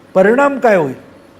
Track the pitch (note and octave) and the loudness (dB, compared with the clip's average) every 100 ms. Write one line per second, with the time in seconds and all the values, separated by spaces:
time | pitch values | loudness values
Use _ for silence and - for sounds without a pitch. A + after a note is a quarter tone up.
0 | - F#3 G3 B3 C#4+ C4+ A#3+ F#3+ C#3 - | -4 0 0 2 -2 0 0 0 -2 -8
1 | - - - | -20 -20 -20